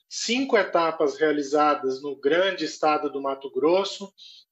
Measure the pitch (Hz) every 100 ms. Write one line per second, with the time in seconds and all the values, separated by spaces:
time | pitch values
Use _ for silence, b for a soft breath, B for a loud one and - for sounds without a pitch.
0 | b - - 247 269 220 185 170 165 160
1 | 151 - 156 147 135 151 151 143 135 131
2 | 147 135 143 165 190 180 156 - 156 147
3 | 147 135 139 135 139 131 156 185 196 -
4 | 196 _ B B _